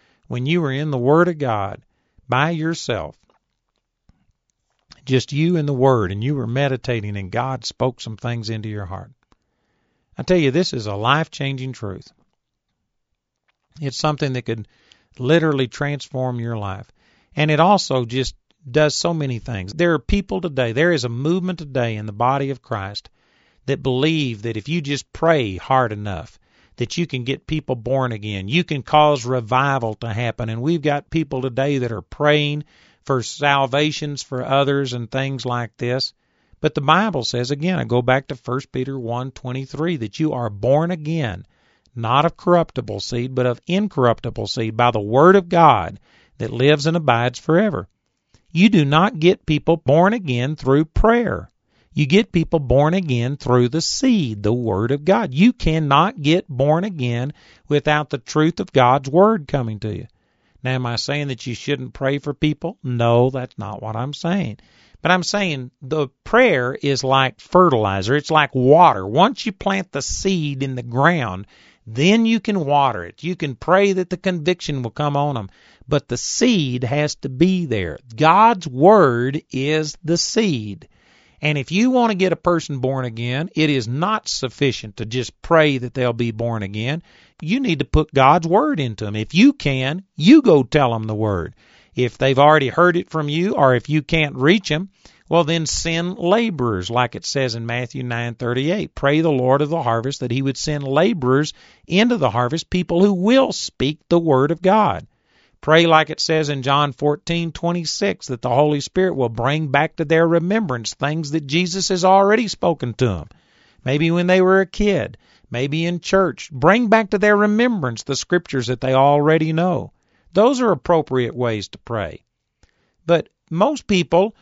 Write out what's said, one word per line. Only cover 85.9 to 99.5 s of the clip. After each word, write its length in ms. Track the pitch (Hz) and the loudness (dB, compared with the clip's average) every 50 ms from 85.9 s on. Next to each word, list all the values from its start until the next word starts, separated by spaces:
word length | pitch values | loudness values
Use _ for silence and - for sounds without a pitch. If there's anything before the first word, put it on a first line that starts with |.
they'll 220 | - 131 123 120 113 | -4 -2 -2 -2 0
be 160 | 117 120 117 | -2 -4 -4
born 320 | 107 110 117 117 113 110 | -4 -4 -4 -4 -4 -6
again. 400 | 98 95 104 107 113 131 156 170 - _ _ _ _ _ _ - | -6 -6 -6 -6 -4 -4 -6 -6 -10 _ _ _ _ _ _ -10
You 180 | 151 160 226 277 | -4 -2 -2 0
need 200 | 269 233 165 139 | 0 0 -2 -2
to 40 | 131 | -2
put 300 | - - 156 151 - - | 0 2 0 0 2 4
God's 340 | 131 131 139 165 180 165 160 | 6 6 6 6 4 2 2
word 320 | 180 226 302 302 277 156 | 2 2 2 0 -2 -2
into 260 | 131 117 101 - 110 | -4 -4 -6 -6 -8
'em. 80 | 101 104 | -6 -4
If 200 | 107 110 - 151 | -6 -6 0 4
you 180 | 180 254 285 | 4 6 6
can, 520 | - - - 143 131 131 131 135 160 190 - _ _ | 4 2 -2 -2 -2 -2 -2 -4 -6 -8 -10 _ _
you 240 | - 151 202 311 311 | 0 6 6 8 8
go 220 | 262 214 160 139 | 8 6 6 4
tell 320 | 120 - - 147 135 117 117 | 4 2 2 2 2 2 0
'em 100 | 110 110 | -2 -4
the 100 | 110 107 | -4 -2
word. 400 | 104 110 107 98 87 78 - - _ _ _ _ _ _ _ _ | -2 -2 0 -2 -2 -4 -6 -10 _ _ _ _ _ _ _ _
If 220 | 127 123 117 - | -2 -2 -2 -2
they've 220 | - 131 135 127 131 | -2 0 2 4 6
already 300 | 143 151 156 151 135 120 | 6 6 6 4 2 0
heard 280 | - 170 175 180 170 | 2 2 2 2 2
it 140 | 175 - - | 0 -4 -4
from 180 | - 156 147 147 | -4 -4 -4 -2
you, 260 | 147 165 180 214 277 | -2 -2 -2 0 2
or 200 | 208 143 131 127 | 2 4 4 4
if 160 | 120 - 139 | 2 0 -2
you 100 | 151 156 | -2 -2
can't 360 | 143 - 165 160 151 143 - | -2 0 0 0 0 -2 -2
reach 340 | 127 131 160 208 214 - - | 0 2 2 2 2 0 -2
'em, 180 | 151 160 196 - _ _ - - _ _ _ - | -4 -4 -6 -8 _ _ -20 -20 _ _ _ -2
well, 160 | 156 170 160 | 0 0 2
then 220 | 147 170 165 156 | 0 -2 -2 -2
send 520 | - - - - 170 165 165 175 180 190 - | -4 -4 -4 -4 -2 -2 -2 -4 -4 -6 -4
laborers, 680 | 170 175 202 233 233 226 165 139 123 117 104 92 90 104 | 0 0 2 2 0 -2 -2 -2 -2 -2 -2 -2 -4 -2
like 260 | 117 123 123 117 - | -2 -2 -2 -2 -4
it 120 | - - | -8 -10
says 280 | - - 139 131 120 110 | -6 -4 -4 -4 -4 -4
in 120 | 117 113 | -6 -6
Matthew 360 | 117 117 123 123 - - 131 | -6 -6 -6 -6 -8 -8 -8
nine 340 | 127 123 117 117 120 120 107 | -8 -6 -6 -6 -6 -8 -8
thirty-eight. 580 | - 123 120 120 131 139 160 196 220 - - _ | -6 -4 -4 -2 -2 -2 -2 -2 -2 -4 -8 _
Pray 260 | - 139 139 147 156 | -2 0 2 2 2
the 100 | 160 160 | 2 2
Lord 300 | 143 127 127 127 | 2 2 2 2